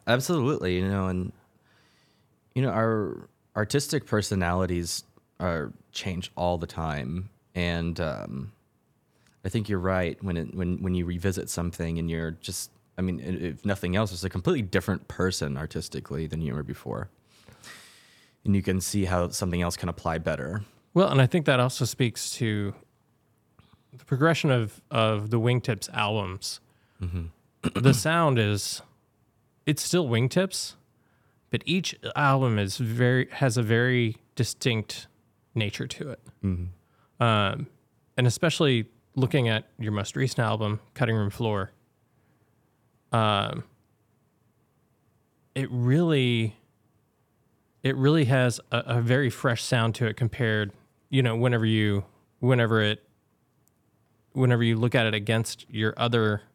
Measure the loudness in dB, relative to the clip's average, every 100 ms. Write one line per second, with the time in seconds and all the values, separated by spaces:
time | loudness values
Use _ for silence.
0 | 0 0 2 0 0 0 0 0 0 -2
1 | -2 -2 -6 -10 _ _ _ _ _ _
2 | _ _ _ _ _ -2 0 0 0 0
3 | -2 -6 -14 _ _ -4 0 0 0 -4
4 | 0 0 0 0 2 2 0 -2 -2 -8
5 | -10 _ _ _ -4 -2 -4 -10 _ -10
6 | -6 -6 -8 -4 -2 -2 -4 -6 -4 -4
7 | -6 -8 -8 _ _ -4 -2 -2 -4 -4
8 | -4 -6 -10 -10 -12 -16 _ _ _ _
9 | _ _ _ _ -6 -4 -2 -2 0 0
10 | 0 -4 -4 -4 -4 -4 -4 -2 -2 -2
11 | -2 -2 -2 -4 -6 -4 -6 -4 -4 -2
12 | -4 -4 -6 -8 -10 -10 -12 _ _ -6
13 | -4 -4 -6 -6 -6 -4 -4 -2 0 0
14 | -2 -4 -6 -2 0 0 0 -2 0 -4
15 | -6 -2 -2 0 -4 -6 -6 -8 -8 -10
16 | -8 -8 -6 -4 -4 -6 -8 -10 -8 -8
17 | -10 _ _ _ -20 -20 -20 -20 -20 -20
18 | -20 _ _ _ 0 2 2 -2 0 -2
19 | 0 0 0 -2 -2 0 -2 -2 -6 -4
20 | -4 -2 -2 -4 -4 -8 -8 _ _ 2
21 | 4 4 4 4 2 2 2 0 -4 0
22 | -2 -2 -10 -4 -2 -2 -4 -8 _ _
23 | _ _ _ _ _ _ _ _ _ -20
24 | -4 4 4 4 4 4 2 -8 _ 2
25 | 2 2 0 2 2 2 0 -4 -4 -2
26 | -2 -2 -4 -6 -10 -12 _ _ _ _
27 | -6 -6 -8 -14 _ _ -6 4 4 4
28 | 2 2 4 4 2 0 -4 -10 -14 _
29 | _ _ _ _ _ _ -4 -2 0 0
30 | 2 2 2 2 0 -4 -10 -14 _ _
31 | _ _ _ _ _ -6 0 -2 -2 -8
32 | -6 0 4 4 4 2 0 -2 -4 2
33 | 4 4 0 0 0 2 2 4 4 2
34 | 0 -2 _ -4 -4 0 0 0 -2 -12
35 | -16 _ _ _ _ -2 -2 -4 -10 -8
36 | -12 -12 -18 _ -4 -2 -6 -12 _ _
37 | _ _ 2 4 2 -2 -8 _ _ _
38 | _ 0 0 2 -2 2 2 2 -2 _
39 | _ -2 0 2 2 0 -4 -8 -4 -2
40 | -4 -2 -2 0 0 0 -2 -4 -8 -2
41 | 0 2 -2 -2 -2 -2 -4 _ _ _
42 | _ _ _ _ _ _ _ _ _ _
43 | _ 0 2 2 -2 -6 -10 _ _ _
44 | _ _ _ _ _ _ _ _ _ _
45 | _ _ _ _ _ -6 -4 0 4 4
46 | 4 4 4 2 0 -4 _ _ _ _
47 | _ _ _ _ _ _ _ _ -2 4
48 | 4 6 4 4 4 0 -4 -4 0 0
49 | 2 4 2 0 -2 -2 0 2 2 0
50 | -2 0 -2 0 0 0 -2 -8 _ _
51 | _ 0 2 2 2 2 2 4 2 0
52 | -4 _ _ _ 2 4 4 4 2 -2
53 | _ _ _ _ _ _ _ _ _ _
54 | _ _ _ 0 2 4 4 2 2 2
55 | 2 0 0 0 0 -8 -10 -2 -2 0
56 | 0 2 2 0 -6